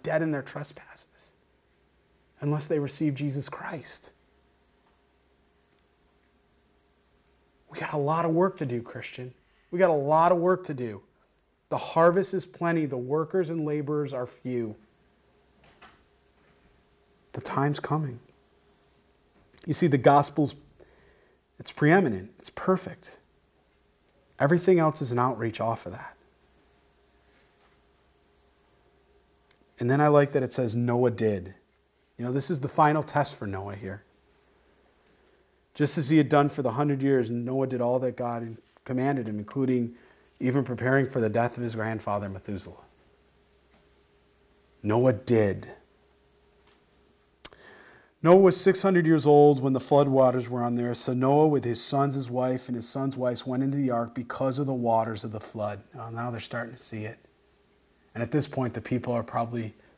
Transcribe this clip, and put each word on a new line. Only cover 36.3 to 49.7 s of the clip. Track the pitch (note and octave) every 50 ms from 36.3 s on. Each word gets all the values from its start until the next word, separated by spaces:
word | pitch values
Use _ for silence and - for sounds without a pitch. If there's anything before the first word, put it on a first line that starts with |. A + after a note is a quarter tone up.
| D3+ C#3+ C#3+ D3
for | - - C3
the | A#2+ A2
hundred | C3 D3 D3 C#3+ C3 C3+
years, | C#3 C3+ B2+ A#2+ A2
Noah | A#2+ A#2+ A#2+ B2+ C3 C3+ C3+ B2
did | B2+ A#2+
all | A#2+ A#2+ B2+ B2+
that | B2+ B2+ A#2+
God | - B2 A#2+ A#2 A#2 A#2 A2+ A2+ - _ _ _ _ _
commanded | - C3 B2+ C3 C#3 D3 C3 A#2 G#2+
him, | G#2+ G#2
including | G#2 - - C#3 C3 B2+ B2+ B2 A#2+ A#2 - - - - - _ _ _ _ -
even | - B2+ B2+ C#3+ C3
preparing | - B2 G#2+ A2+ B2+ C3 C#3 C3+ C3
for | - C3
the | A2+ A2
death | G#2 A#2 A#2 A#2+ -
of | B2 A#2+
his | A#2 A2
grandfather | A2+ G#2+ A2 A2+ G#2+ - A2 G2+ G2+ G2+ G2
Methuselah. | F#2+ F#2+ - - G2+ F2+ - F2 - - - _ _ _ _ _ _ _ _ _ _ _ _ _ _ _ _ _ _ _ _ _ _ _ _ _ _ _ _ _ _ _ _ _ _ _ _ _ _ _ -
Noah | G#2 G#2+ A#2+ B2 C3 A#2
did. | G2 - - A#2+ A2 G#2+ G2 F#2+ G2+ - - - - _ _ _ _ _ _ _ _ _ _ _ _ _ _ _ _ _ _ _ _ _ _ _ _ _ _ _ _ _ _ _ _ - - - - - - - - - - - - _ _ _ _
Noah | - D#3+ F3+ F#3+
was | G3 F#3 F3+ F#3
six | - F#3+ F#3 F#3 -
hundred | G3 F#3 F3 E3
years | D#3+ D#3+ D3+ A#2
old | D3 D3 D3 D3 D3 C#3+ C3 B2+
when | C3+